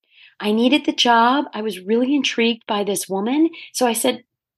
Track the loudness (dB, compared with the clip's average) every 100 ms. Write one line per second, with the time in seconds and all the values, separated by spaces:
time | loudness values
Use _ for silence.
0 | _ _ -20 -8 -2 2 2 2 0 0
1 | 4 4 4 2 -2 -6 -8 -6 -2 0
2 | 2 0 0 0 0 0 -4 -4 -2 -4
3 | -4 -4 -2 2 0 -2 -10 -2 -2 0
4 | -2 -4 _ _ _